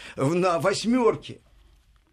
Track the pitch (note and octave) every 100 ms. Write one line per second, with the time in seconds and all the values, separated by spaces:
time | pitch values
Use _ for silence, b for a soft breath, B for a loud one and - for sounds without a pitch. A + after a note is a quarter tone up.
0 | B B C3+ F3 F3+ E3+ E3 G#3 G#3+ B3+
1 | A3 D3+ - A2+ _ - - _ _ _
2 | _